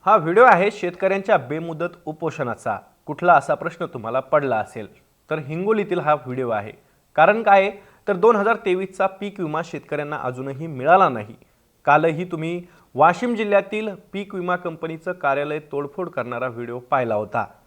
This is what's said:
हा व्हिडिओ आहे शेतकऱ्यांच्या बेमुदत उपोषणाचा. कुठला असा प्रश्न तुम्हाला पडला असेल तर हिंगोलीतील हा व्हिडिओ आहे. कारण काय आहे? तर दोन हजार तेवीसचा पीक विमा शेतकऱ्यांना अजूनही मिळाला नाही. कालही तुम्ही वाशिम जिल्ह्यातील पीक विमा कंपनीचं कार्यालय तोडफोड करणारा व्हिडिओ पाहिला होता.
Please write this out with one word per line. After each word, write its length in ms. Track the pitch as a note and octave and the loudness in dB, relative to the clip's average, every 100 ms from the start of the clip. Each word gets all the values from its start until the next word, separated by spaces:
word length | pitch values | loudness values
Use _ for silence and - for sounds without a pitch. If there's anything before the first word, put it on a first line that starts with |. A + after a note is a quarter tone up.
| F#3 | 4
हा 100 | G#3+ | 2
व्हिडिओ 280 | D#3+ F#3+ | 2 6
आहे 260 | B3 F3+ G3 | 6 6 4
शेतकऱ्यांच्या 680 | - F3 F3 F#3+ G3 G3 F#3+ | -2 -8 -2 -2 -2 0 0
बेमुदत 560 | B2 D3+ E3 D#3 E3+ - - | 0 -8 -8 -6 -8 -8 -14
उपोषणाचा. 720 | D#3 D#3+ D3+ B2+ A2 A#2 G2 _ _ - | -6 -6 -4 -6 -6 -6 -6 _ _ -12
कुठला 280 | D3 F3 | -2 4
असा 200 | D#3 - | 4 4
प्रश्न 320 | D3 E3 - E3+ | -4 -4 -8 -10
तुम्हाला 260 | C3 A2 B2+ | -8 -4 -4
पडला 380 | - D3+ C#3 A2+ | 0 0 2 -2
असेल 300 | G#2 A#2+ G2+ _ _ _ _ | -4 -10 -14 _ _ _ _
तर 100 | D#3 | -8
हिंगोलीतील 600 | C3+ D#3+ G3 A3 G3+ F3+ | -6 -6 0 0 0 -2
हा 140 | D3 D3+ | 0 0
व्हिडिओ 340 | B2 B2+ B2 | -2 -6 -2
आहे. 220 | G#2+ G#2 - _ _ _ - | -4 -6 -16 _ _ _ 4
कारण 260 | E3 G#3+ | 4 4
काय 180 | G#3+ G3 | 4 4
आहे? 100 | F#3+ G3+ - _ - | 4 -4 -20 _ -4
तर 80 | F#3+ | 2
दोन 200 | G#3+ A3 | 4 4
हजार 200 | G3+ A3+ G3 | 2 0 0
तेवीसचा 420 | F#3 F#3+ - F#3+ F#3+ | -2 -4 -2 -4 -2
पीक 200 | G3+ F#3+ | -12 -8
विमा 220 | E3 D#3 E3 | -6 -6 -6
शेतकऱ्यांना 540 | D3+ - D3 D3 D3+ | -12 -8 -8 -6 -6
अजूनही 440 | B2+ B2+ C3+ C3+ E3 | -6 -6 -10 -10 -10
मिळाला 420 | C3+ C3+ F#3 F3 | -4 4 6 6
नाही. 260 | A#2+ G#2+ - _ _ _ _ - | 0 -10 -16 _ _ _ _ 4
कालही 460 | D3 E3 D#3 F3+ | 4 4 -2 -6
तुम्ही 300 | E3+ D#3+ F3 F3 _ _ B2 | -6 -6 -8 -10 _ _ 4
वाशिम 400 | D#3 F3 B3 A3+ | 4 4 -2 -2
जिल्ह्यातील 540 | G#3 G3+ G3 G#3+ A3 F#3+ _ | 2 0 0 -6 -6 -10 _
पीक 220 | G3 G3+ F#3+ | -12 -10 -8
विमा 200 | F3+ F3+ | -4 -4
कंपनीचं 560 | F3+ D#3+ E3 D#3+ F#3 | -6 -8 -10 -8 -10
कार्यालय 480 | F3+ C#3+ C#3 D3 D3+ D3+ | -4 -2 -2 -2 -6 -6
तोडफोड 380 | C#3 C#3+ E3 F3 | -8 -8 -8 -8
करणारा 380 | - A#2+ A#2+ B2+ | -6 -6 -6 -6
व्हिडिओ 320 | A#2 A#2+ B2 | -8 -10 -10
पाहिला 360 | B2 C#3 A#2+ G#2+ | -2 -2 0 -2
होता. 300 | G#2 A#2+ G2+ _ | -2 -6 -6 _